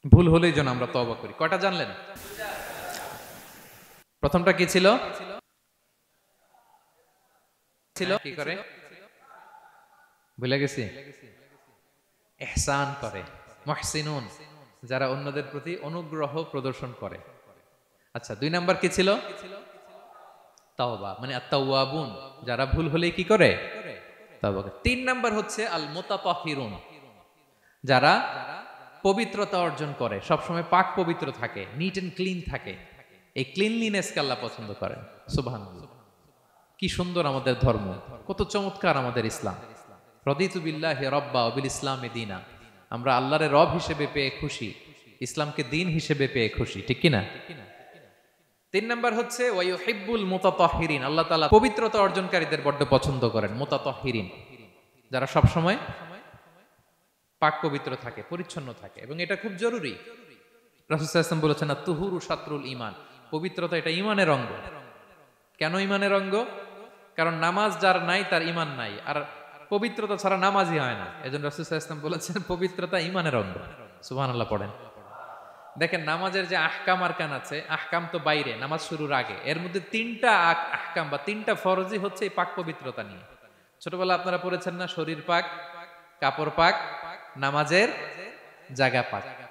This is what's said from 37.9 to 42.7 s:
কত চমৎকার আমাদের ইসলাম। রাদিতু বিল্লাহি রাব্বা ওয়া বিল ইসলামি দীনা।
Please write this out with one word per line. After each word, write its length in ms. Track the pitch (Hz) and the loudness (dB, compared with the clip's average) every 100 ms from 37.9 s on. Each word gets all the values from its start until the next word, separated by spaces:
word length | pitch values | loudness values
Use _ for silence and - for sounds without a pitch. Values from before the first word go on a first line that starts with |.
| 90 - - - | -8 -12 -14 -8
কত 160 | 190 | -4
চমৎকার 540 | 202 202 196 190 180 139 | 0 0 -2 0 2 2
আমাদের 280 | 127 120 | 0 0
ইসলাম। 300 | 110 - 104 90 - - - - _ _ 139 | -2 -2 -6 -6 -14 -20 -20 -20 _ _ -2
রাদিতু 340 | 143 190 185 | 0 0 -2
বিল্লাহি 440 | 160 156 160 131 | -4 -2 -2 0
রাব্বা 400 | 135 143 139 127 | 0 0 2 2
ওয়া 100 | 117 | 2
বিল 100 | 127 | 0
ইসলামি 440 | 135 - 139 131 123 | -4 -4 -4 -4 -6
দীনা। 320 | 117 110 92 - - - | -6 -6 -8 -12 -20 -20